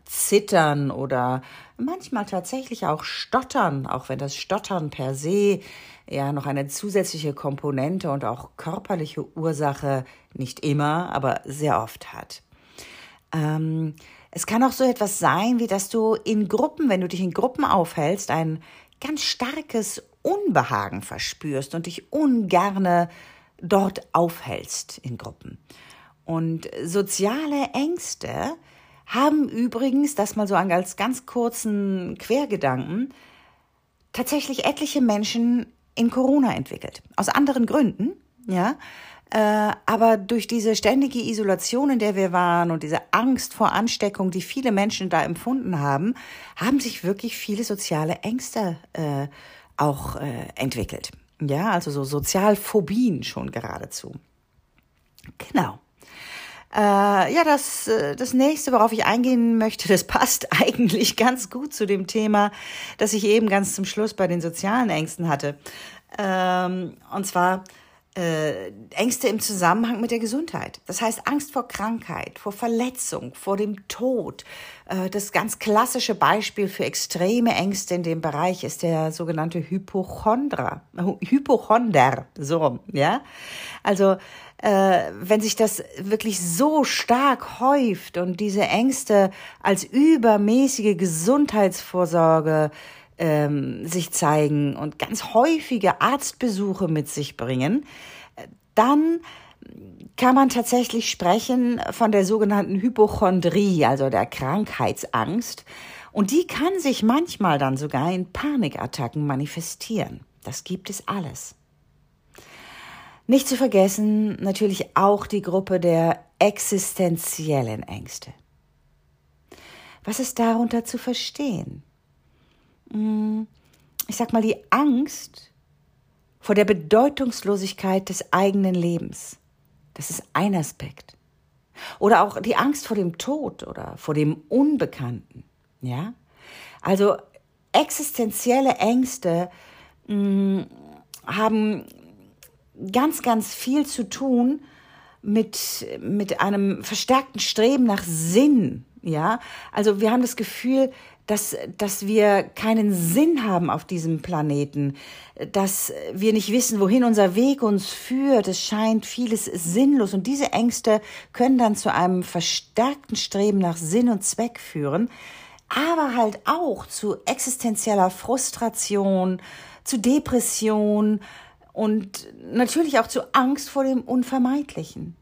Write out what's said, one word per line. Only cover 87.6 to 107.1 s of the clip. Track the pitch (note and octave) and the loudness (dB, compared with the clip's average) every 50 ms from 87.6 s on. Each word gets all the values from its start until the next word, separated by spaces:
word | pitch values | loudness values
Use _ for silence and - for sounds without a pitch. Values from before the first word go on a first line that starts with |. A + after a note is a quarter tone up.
| B3 C4+ C#4+ C#4+ B3+ A3 F3+ - - - - | 2 4 4 4 4 2 0 -2 -6 -8 -6
und | F3 F3+ F#3 F3 F#3 | -4 -4 -2 -2 -2
diese | G#3 G#3 F#3+ G#3 | -2 -2 0 0
Ängste | F#3+ - - G#3 A#3+ C4+ C4 - - - G#3 G3+ G3 F#3+ - - - - - - | 0 2 2 2 2 2 0 0 0 4 6 6 6 4 2 -4 -18 -20 -10 -2
als | - G3 G3 - - | 0 0 2 0 0
übermäßige | - - C4 D4 D#4+ D#4+ C4 A3 A3+ G#3+ G#3 G3+ G#3+ A#3 C4 C#4 C4 - A#3 G3+ G#3+ F#3+ | 0 2 4 6 6 6 6 6 6 6 6 4 4 4 4 4 4 2 2 2 2 2
Gesundheitsvorsorge, | D#3+ F#3+ F3 D#3+ D#3+ E3 A3+ C4+ D4 D4 C#4 G#3+ G#3+ G3+ F#3 - - - - - F3+ F3+ D#3+ E3+ E3+ D#3+ D#3+ D#3+ D#3+ D3+ D#3+ D#3 D#3 D#3+ D#3 - - - - - - - _ _ | 2 2 0 0 0 2 4 4 4 4 2 4 4 4 2 2 -2 -10 -4 0 0 0 2 4 4 6 6 6 4 4 2 2 2 2 0 -2 -8 -20 -20 -20 -20 -20 _ _
ähm, | - E3+ D#3+ D3+ D3+ D3 C#3+ D3 C#3 C3+ C3 G2+ F2+ - | -2 0 2 2 2 2 2 0 -2 -2 -4 -6 -8 -8
sich | E3 E3+ F3+ E3 - | -6 -4 -4 -4 -4
zeigen | - - E3+ D3 D#3 D3+ D3+ D3 D3+ D3 D3 C#3 - | -4 0 2 2 4 4 4 2 2 2 0 0 -2
und | - D3+ D3+ - - | -4 -6 -8 -8 -8
ganz | - - G#3+ - - - - | -8 -6 -6 -6 -4 2 4
häufige | A3+ C4 E4 E4 D4+ - - B3+ G#3 G3 F3+ - - | 4 6 4 4 0 -2 -4 -2 0 2 2 2 2
Arztbesuche | E3 A#3 C4+ C#4 - - - - B3+ A#3 G3 F#3+ G3+ G3 F#3 F#3+ F#3+ | 2 0 0 0 -4 -6 -6 -4 -2 -2 0 0 -2 -2 -2 -2 -2
mit | D#3+ D#3+ D3+ D3 | -2 0 -2 -4
sich | - - D3 C#3+ - - | -4 -6 -8 -8 -8 -8
bringen, | - A#2 B2+ C3 B2+ C3 D#3 A#3 D4 C#4+ - - - - - - - - - _ | -8 -6 -4 -2 0 0 0 0 0 -2 -6 -14 -20 -20 -20 -20 -20 -20 -20 _
äh, | - - - - _ _ _ - | -20 -20 -20 -20 _ _ _ 2
dann | G#3+ A3 C4 D4 D4+ D#4+ E4 E4+ E4+ - - - - - - - - - - - - G3+ F#3+ - - - - _ | 2 4 6 6 4 4 2 0 -2 -4 -10 -20 -20 -20 -20 -20 -20 -20 -20 -20 -20 -20 -20 -20 -20 -20 -14 _
kann | - - B3 C4 | 2 4 6 6
man | C4+ C4+ B3+ | 6 6 4
tatsächlich | - B3 A#3 - B3 B3 A#3+ - A3+ A#3 - - | 4 0 0 2 2 2 2 0 -2 -4 -4 -4
sprechen | - - F3+ F3 G3 A3+ - - B3 B3+ B3 A#3+ A#3+ - - - | -4 0 2 2 2 2 2 0 0 2 2 0 0 -2 -4 -6
von | - - A#3 A3 | -2 0 2 4
der | G#3 G3+ F#3+ | 4 4 4
sogenannten | F3+ A3 G#3+ G#3+ G3+ G#3 G3+ - - G3 F#3+ | 4 2 2 2 2 2 2 0 0 0 0
Hypochondrie, | G3+ B3+ - A3 G#3+ G#3 - - G#3 F#3 F#3 F3+ E3 E3+ D#3+ G#3+ G#3 G3 F3+ D#3 C3+ | 0 2 4 4 4 4 4 2 2 4 4 4 2 2 2 4 4 4 4 4 4
also | A#2 C#3 C3 C3+ C3 | 4 4 2 0 0
der | A2 F#2 G#2 | 2 0 0
Krankheitsangst. | - - - C3 C3 E3 G#3 G#3 - - - A#2+ F#2+ - - - - - A2+ A2 G#2 F#3 A#3 - - - - - - - - - - - - - - | -2 -4 -6 -4 -2 -2 -2 -2 -4 -4 -2 -2 -2 -2 -4 -6 -4 -2 -2 0 0 -2 -4 -4 -6 -10 -16 -18 -20 -20 -20 -20 -18 -20 -20 -18 -6
Und | - G#3+ G3+ G3 | -2 0 0 2
die | C4+ E4+ F4 | 2 0 0
kann | - - A3+ D4+ F#4 G4 F#4 | 0 -2 -2 0 0 0 0
sich | D#4+ C#4 A#3 - | 0 0 0 2
manchmal | G#3+ A3 | 2 2